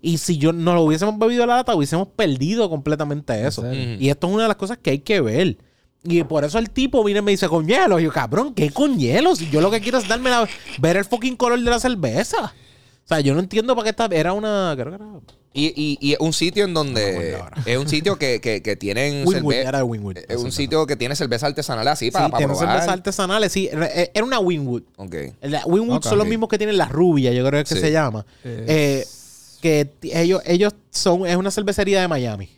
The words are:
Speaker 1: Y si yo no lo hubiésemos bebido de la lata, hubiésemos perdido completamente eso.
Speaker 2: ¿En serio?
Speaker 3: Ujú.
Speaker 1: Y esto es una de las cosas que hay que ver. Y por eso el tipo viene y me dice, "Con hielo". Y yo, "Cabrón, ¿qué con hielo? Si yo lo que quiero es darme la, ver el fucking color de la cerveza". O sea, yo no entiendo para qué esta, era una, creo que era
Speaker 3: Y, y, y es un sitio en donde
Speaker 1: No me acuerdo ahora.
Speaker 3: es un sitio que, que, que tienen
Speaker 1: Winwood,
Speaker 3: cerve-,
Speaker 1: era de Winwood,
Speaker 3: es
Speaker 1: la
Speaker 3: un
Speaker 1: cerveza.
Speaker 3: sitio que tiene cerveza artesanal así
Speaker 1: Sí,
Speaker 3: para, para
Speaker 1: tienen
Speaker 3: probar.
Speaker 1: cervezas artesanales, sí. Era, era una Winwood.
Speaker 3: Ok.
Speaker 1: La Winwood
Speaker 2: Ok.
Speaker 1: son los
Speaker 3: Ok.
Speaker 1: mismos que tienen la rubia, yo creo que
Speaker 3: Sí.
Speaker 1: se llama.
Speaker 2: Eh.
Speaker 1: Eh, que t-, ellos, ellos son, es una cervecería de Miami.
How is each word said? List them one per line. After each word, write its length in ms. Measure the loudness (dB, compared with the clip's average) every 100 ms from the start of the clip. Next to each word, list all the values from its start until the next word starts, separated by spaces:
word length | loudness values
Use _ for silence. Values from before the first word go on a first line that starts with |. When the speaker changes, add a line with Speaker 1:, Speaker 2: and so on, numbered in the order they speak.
Speaker 1:
Y 180 | -2 -2
si 200 | 0 2
yo 140 | 2
no 220 | 2 2 4
lo 60 |
hubiésemos 360 | 4 2 0 0
bebido 220 | 0 2
de 80 | 2
la 80 | 2
lata, 180 | 2
hubiésemos 320 | 0 0 -2 -4
perdido 640 | 0 0 2 0 0 0
completamente 720 | -2 -2 -2 -2 -6 -4 -2
eso. 220 | -2 -4 -6
Speaker 2:
¿En 60 |
serio? 200 | -4 -6
Speaker 3:
Ujú. 80 | -2
Speaker 1:
Y 60 | 0
esto 180 | 0 0
es 40 |
una 100 | 0
de 40 | 0
las 60 | 0
cosas 200 | -4 -4
que 100 | -2
hay 80 | -2
que 200 | 0 0
ver. 380 | 2 2 0 -2 _ _ _ _
Y 180 | 0 0
por 220 | 2 -2
eso 120 | 0 -2
el 100 | -2
tipo 320 | -2 0 2
viene 160 | 2 2
y 40 |
me 80 | 2
dice, 160 | 0 2
"Con 180 | 0 2
hielo". 320 | 4 4 4
Y 60 |
yo, 80 | 2
"Cabrón, 420 | 0 0 0 0
¿qué 160 | 0 -2
con 260 | 2 2 2
hielo? 380 | 2 4 4
Si 160 | 2 0
yo 100 | 2
lo 120 | 2
que 80 | 2
quiero 180 | 0 -2
es 80 | 0
darme 240 | -2 2
la, 180 | 2 0 -4 -14 -2
ver 200 | 2 2
el 60 |
fucking 300 | 0 -2 -2
color 240 | 0 0 2
de 100 | 2
la 120 | 0
cerveza". 760 | 0 0 -2 -2 -2 -2 -4 -10 -20 _ _ _
O 40 | _
sea, 100 | 0
yo 120 | 2
no 60 | 2
entiendo 340 | 0 -2 0
para 100 | 0 0
qué 40 |
esta, 140 | -2 0
era 200 | 0 0
una, 400 | 0 -2 -2 -2 -4
creo 140 | -6
que 40 | -10
era 100 | -16 -20 -20 -20 _
Speaker 3:
Y, 140 | -2 -2
y, 220 | 0 -4 -2
y 140 | 0
es 60 | 2
un 140 | 0
sitio 300 | 0 0 0 0
en 80 |
donde 260 | 0 -2 0
Speaker 1:
No 60 | -2
me 180 | -2 -4
acuerdo 140 | -6
ahora. 180 | -10 -8
Speaker 3:
es 140 | -2 -2
un 100 | 0
sitio 300 | -2 0 -2
que, 200 | -2 -2
que, 180 | -2 -4
que 140 | -2 -4
tienen 500 | -4 -2 -2 0 0
Speaker 1:
Winwood, 280 | 0 0
Speaker 3:
cerve-, 120 | 0 0
Speaker 1:
era 120 | 0
de 60 |
Winwood, 340 | -2 -4 -8 -10
Speaker 3:
es 80 | -8
Speaker 1:
la 60 |
Speaker 3:
un 60 | -6
Speaker 1:
cerveza. 160 | -4 -4
Speaker 3:
sitio 280 | 0 0 0
que 80 | -2
tiene 200 | -4 -4
cerveza 300 | -2 -2 -2
artesanal 420 | -4 -6 -2 0
así 160 | 0
Speaker 1:
Sí, 60 | 0
Speaker 3:
para, 160 | 0 0
para 80 | 2
Speaker 1:
tienen 180 | 0
Speaker 3:
probar. 200 | 0 2
Speaker 1:
cervezas 180 | 2 2
artesanales, 580 | -2 -4 -4 -2 0 0
sí. 160 | 0 -2
Era, 140 | -2 -2
era 360 | 0 0 0 0
una 120 | 0
Winwood. 420 | 0 0 -2 -6 -8 _
Speaker 3:
Ok. 160 | -12 -10 -10 -10
Speaker 1:
La 240 | -6 -4
Winwood 320 | 2 2 2 0
Speaker 2:
Ok. 80 |
Speaker 1:
son 140 | 2 2
los 80 | 2
Speaker 3:
Ok. 20 |
Speaker 1:
mismos 200 | 0 0
que 80 | -2
tienen 180 | 0 0
la 100 | 0
rubia, 460 | 4 4 4 4
yo 140 | 2 2
creo 180 | 0
que 100 | 0
Speaker 3:
Sí. 60 | 0
Speaker 1:
se 100 | 2
llama. 360 | 2 0 -4 -10 _
Speaker 2:
Eh. 200 | -14 -10 0
Speaker 1:
Eh, 380 | 2 2 0 -4 -14 -20 -20 -20 -4
que 240 | 0 2 0
t-, 340 | -6 -6 0
ellos, 220 | 2 2
ellos 300 | 2 2 2 0 _
son, 360 | -2 2 2 2
es 100 | 0
una 140 | 0
cervecería 520 | -2 -2 0 2 2
de 60 | 2
Miami. 420 | 0 -2 -6 -10